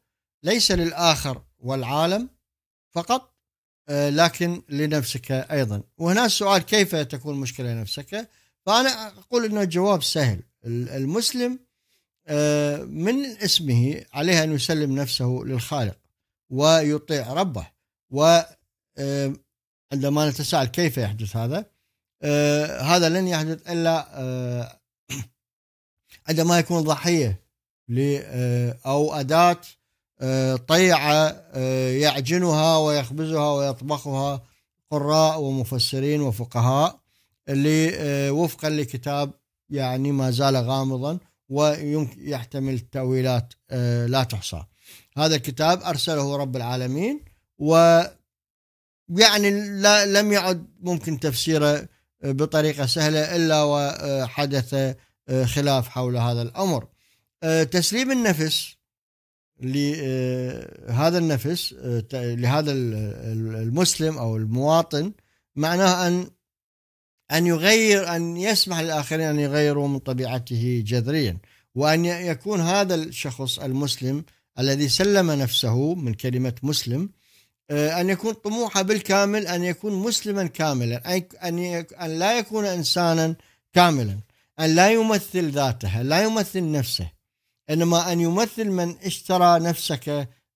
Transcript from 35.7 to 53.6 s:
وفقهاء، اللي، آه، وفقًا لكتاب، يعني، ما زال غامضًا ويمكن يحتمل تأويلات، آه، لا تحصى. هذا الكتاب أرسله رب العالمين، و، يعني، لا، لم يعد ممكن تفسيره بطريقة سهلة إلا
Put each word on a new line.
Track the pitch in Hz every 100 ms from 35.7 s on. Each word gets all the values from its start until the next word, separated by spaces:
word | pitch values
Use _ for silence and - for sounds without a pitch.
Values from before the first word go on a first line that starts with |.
| 127 - 135 143 147
وفقهاء، | 139 104 120 120 123 135 170 - _ _ _ _ -
اللي، | 139 147 156 160
آه، | - 147 139 139
وفقًا | 147 165 - 156
لكتاب، | 151 135 127 143 143 143 - _ _ -
يعني، | 143 127 127 143
ما | 139 131
زال | 123 139 135
غامضًا | 120 135 135 131 143 175 - _ -
ويمكن | 139 151 151 147 151 127 - 147
يحتمل | 131 120 139 135 127
تأويلات، | - 139 127 131 131 120 120 - -
آه، | 127 123 120 120
لا | 131
تحصى. | 120 101 - 78 - _ - - _ 139
هذا | 160 151
الكتاب | 139 123 160 185
أرسله | 175 151 - 151 139 143
رب | 135 127
العالمين، | 120 127 127 143 220 294 - _ _ -
و، | 147 160 170 165 - - _ _ _ _ _ _ _ _ -
يعني، | 175 220 208 202 202 208 196
لا، | 208 208 202
لم | 196 208
يعد | 202 185 175 - _
ممكن | 180 175 165 143
تفسيره | 151 120 160 156 147 147 - _ _ _
بطريقة | 139 135 151 156 151 143 131
سهلة | 165 151 156 151 170
إلا | 165 151